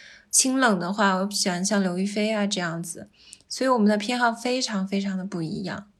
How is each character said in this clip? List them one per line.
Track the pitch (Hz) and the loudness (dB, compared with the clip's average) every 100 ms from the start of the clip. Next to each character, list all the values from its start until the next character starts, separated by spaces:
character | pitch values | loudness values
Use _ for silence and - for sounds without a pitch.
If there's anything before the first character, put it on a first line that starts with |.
| - - _ | -20 -20 _
清 | - 262 262 | 0 2 4
冷 | 247 185 | 4 2
的 | 175 | 0
话， | 202 196 | 2 2
我 | 185 196 | 2 0
喜 | 202 196 | -2 -2
欢 | 175 | -2
像 | 196 202 | 0 2
刘 | 185 175 | 2 0
亦 | 202 | -2
菲 | 208 214 | -2 0
啊 | 214 202 | 0 -2
这 | 185 | -2
样 | 170 165 | -4 -4
子。 | 170 - - _ - - _ | -8 -12 -16 _ -20 -20 _
所 | - | -4
以 | 262 | 2
我 | 247 | 4
们 | 208 | 4
的 | 208 | 4
偏 | 226 247 | 0 2
好 | 240 | 2
非 | 226 247 254 | 2 -2 -2
常 | 254 202 190 | -2 -4 -2
非 | 196 | -2
常 | 196 190 | -2 -4
的 | |
不 | 190 175 | -6 -6
一 | 160 208 | -6 -6
样。 | 180 - - | -6 -8 -12